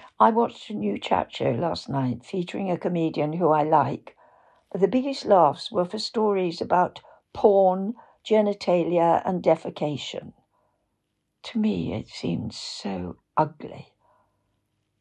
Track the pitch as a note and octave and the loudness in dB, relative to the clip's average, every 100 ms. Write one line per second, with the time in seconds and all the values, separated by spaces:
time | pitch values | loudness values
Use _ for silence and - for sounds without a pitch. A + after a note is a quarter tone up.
0 | - - A3 A3+ A#3 - - G#3 G#3 G3+ | -14 4 4 4 0 -4 -10 -6 -4 -4
1 | - F#3 - - C3+ A#2+ E3+ - - C#3 | -2 -2 -2 -4 -2 -2 -2 -4 -6 -4
2 | C3 B2 - F#3+ F3 G3+ G3 F3 - F3 | -2 -4 -6 -6 -6 -6 -4 -4 -2 -2
3 | D#3+ D#3+ D3+ E3 E3 D#3 D3+ D#3 C3 - | -2 -2 -4 0 2 2 4 4 2 -2
4 | - - _ _ _ _ _ F#3 F#3+ B3+ | -12 -20 _ _ _ _ _ 0 0 2
5 | C4+ C4+ - F#3+ D3+ - - F3+ F3+ G#3+ | -2 -4 4 6 6 2 -4 -4 -2 -4
6 | - A#3 G#3+ G3 F3+ E3 - F3 F3 - | -6 -2 0 0 -2 -4 0 2 0 -4
7 | - _ _ - A3 G3 F#3+ F#3 G3 A#3+ | -20 _ _ 2 4 6 4 2 -4 -8
8 | - _ - A3 G#3 G3 - F3 E3 F3 | -16 _ 0 2 2 0 0 2 2 2
9 | E3+ E3 - F3+ E3+ E3 F3+ - D3+ C#3+ | 4 2 0 0 2 2 -2 -6 -4 -4
10 | - - - - _ _ _ _ _ _ | -8 -12 -14 -20 _ _ _ _ _ _
11 | _ _ _ _ - A3+ G#3+ F#3 - - | _ _ _ _ -6 -2 0 0 -2 -6
12 | - - - E3+ G2 - - - G3+ - | -8 -8 -4 -4 -6 -10 -14 -10 -8 -6
13 | F3+ - _ - D3+ - - - - _ | -8 -12 _ -2 -2 -4 -16 -16 -20 _
14 | _ _ _ _ _ _ _ _ _ _ | _ _ _ _ _ _ _ _ _ _